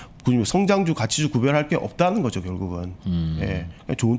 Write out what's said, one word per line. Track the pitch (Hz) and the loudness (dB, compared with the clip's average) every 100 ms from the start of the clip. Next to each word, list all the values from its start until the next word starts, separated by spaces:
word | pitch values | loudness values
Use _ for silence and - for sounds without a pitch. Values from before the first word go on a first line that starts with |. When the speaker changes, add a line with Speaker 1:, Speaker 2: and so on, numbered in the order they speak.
| - - - | -18 -6 0
Speaker 1:
구-, | 123 104 | 2 2
성장주, | 180 196 196 170 160 | 2 4 2 2 0
가치주 | 113 - 151 | -2 0 0
구별할 | 123 131 147 147 | 2 2 2 0
게 | 160 | -2
없다는 | 107 - 175 214 | -2 0 0 2
거죠, | 131 98 | 0 -2
결국은. | 90 90 92 87 90 92 98 | -4 -4 -4 -6 -8 -8 -2
Speaker 2:
음. | 87 80 80 | 0 0 -2
Speaker 1:
예, | 98 92 85 - - | -2 -4 -6 -10 -8
그냥 | - | 0
좋은, | 113 | 2